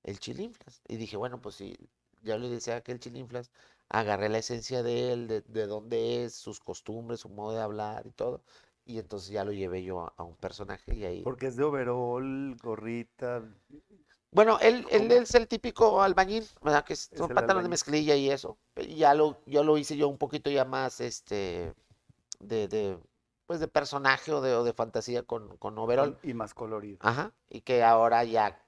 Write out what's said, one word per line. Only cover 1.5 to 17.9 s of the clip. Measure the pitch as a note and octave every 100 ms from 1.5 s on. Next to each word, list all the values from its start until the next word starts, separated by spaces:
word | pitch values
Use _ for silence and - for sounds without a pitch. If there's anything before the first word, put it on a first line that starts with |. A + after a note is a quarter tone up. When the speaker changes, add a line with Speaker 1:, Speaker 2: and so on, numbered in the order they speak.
| -
Speaker 1:
si | G2 E2+ - _ _ _
ya | A2 A2
le | B2
decía | A#2+ A#2 A#2
que | A#2+
el | B2
Chilinflas", | A#2+ B2 A#2+ B2 A#2+ _ _ _ _
agarré | G#2+ G#2+ G2 G#2
la | A2
esencia | - A#2+ - B2+
de | A#2+ A#2+ B2
él, | A#2+ A#2
de, | A2
de | - A2 G#2
dónde | G#2+ A2+ A#2 A2+ A#2+
es, | A#2+
sus | - - G#2
costumbres, | - F#2 - A2+ A#2 A#2
su | -
modo | G2+ G#2+ A2+
de |
hablar | G#2+ G#2+ G#2+ A2 A2+
y |
todo. | - B2 - _ _ _ _ -
Y | A2+
entonces | - G2+ F#2
ya | G#2
lo | G2+
llevé | G2+ F#2+ F#2
yo | F#2 F2+
a, | E2 -
a |
un | F2 E2
personaje | F#2+ - G2 G2 -
y | A2
ahí | F#2+ F2+
Speaker 2:
Porque | G#2 B2+ C3
es | A#2+
de |
overol, | D3+ C#3 B2 B2 A#2+ B2 C3+ C3+ C#3 A#2+
gorrita. | A#2+ G#2+ A2 A#2 A#2 _ B2 B2 A2 G2 _ - _ _ _ _ _
Speaker 1:
Bueno, | - A3 A3
él, | A3+ B3 -
él | G#3+ A3+
Speaker 2:
¿Cómo? |
Speaker 1:
es | A#3+ A#3
el | A#3+ A3+
típico | A3+ A#3+ - A3+ G3
albañil, | G3 F#3+ F#3 A3 A3 _
¿verdad? | D3+ D3
Que | -
es | D#3 -
Speaker 2:
Es | -
Speaker 1:
un | D#3+
Speaker 2:
el | -
Speaker 1:
pantalón | - F#3+
de | F3
Speaker 2:
albañil. |
Speaker 1:
mezclilla | E3+ -